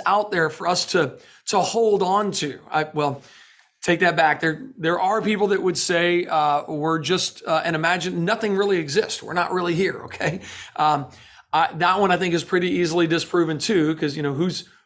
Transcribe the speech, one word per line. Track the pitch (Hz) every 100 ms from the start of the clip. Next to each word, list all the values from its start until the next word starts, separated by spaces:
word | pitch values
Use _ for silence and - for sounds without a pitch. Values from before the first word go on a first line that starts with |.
| 175
out | 202 208
there | 180 156
for | - 175
us | 175 -
to, | 185 135 - - - -
to | 202
hold | - 226 220 196
on | 185 202 208
to. | - 151 - -
I, | 151 151
well, | 151 143 131 - - - _ _ _
take | - 165
that | 180 165
back. | 156 147
There, | 165 151 - -
there | 160 175
are | 190 214
people | 208 208 202
that | 196
would | 185 170
say, | - 170 175 175 -
uh, | 160 147 143 151
we're | 151 160 160
just, | 143 180 - - -
uh, | 160 165
an |
imagine-, | 160 165 180 185 175
nothing | 170 220 214 196
really | 202 180
exists. | 147 165 - -
We're | 113
not | 175 175
really | 180 175
here, | 165 185 -
okay? | - - 156 - - - - -
Um, | 151 143 135 - - - -
I, | 156 165
that | 156 175 196
one | 196
I | 180
think | 185 170
is |
pretty | - 180 180
easily | 180 170 170 165
disproven | 165 - 175 165 151
too, | - 196 156 160
'cause, | 151 147
you |
know, | 143 139
who's, | 180 - - _